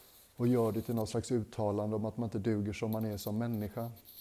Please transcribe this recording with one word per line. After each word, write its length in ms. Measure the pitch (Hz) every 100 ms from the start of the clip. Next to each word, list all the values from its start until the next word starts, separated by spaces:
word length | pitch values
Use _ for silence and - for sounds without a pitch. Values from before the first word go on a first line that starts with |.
| - - - -
Och 120 | 120
gör 240 | 123 113
det 100 | 107
till 140 | 107 120
någon 120 | 107
slags 240 | 117 -
uttalande 640 | 123 104 - 107 101 107 110
om 100 | 110
att 120 | 104
man 100 | 117
inte 120 | 110
duger 340 | 104 104 101
som 180 | 101 110
man 140 | 110 110
är 120 | 104
som 200 | 110 107
människa." 540 | 120 113 104 123 117 117 - -